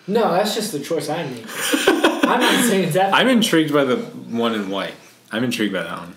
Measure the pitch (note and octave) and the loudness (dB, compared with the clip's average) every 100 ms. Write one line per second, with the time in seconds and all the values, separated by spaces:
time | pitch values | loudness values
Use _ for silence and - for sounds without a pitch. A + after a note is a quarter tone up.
0 | - A3 G3 E3+ G#3+ A3 G3+ D3 - E3 | -2 0 2 2 0 -2 -4 -6 -4 -4
1 | C#3+ E3 D3+ B2 A2 - - - - D#4 | -4 -4 -6 -10 -12 -8 -2 0 2 2
2 | D#4+ - - A#3+ B3 - A#3+ G3 E3+ D#3+ | 2 0 0 2 2 2 2 2 2 2
3 | F#3+ F#3 G#3+ B3 - E3 D3+ D3 C3+ A#2 | 2 4 4 4 4 2 4 2 2 0
4 | - - B2+ A#2 A#2 A2 F#2+ G2 F2+ - | -4 -12 -8 -2 0 -2 -4 -4 -6 -8
5 | - - - G#2+ B2 A2+ G#2 F#2+ E2 F2 | -20 -20 -10 -4 -4 -2 -2 -2 -6 -8
6 | E2+ | -12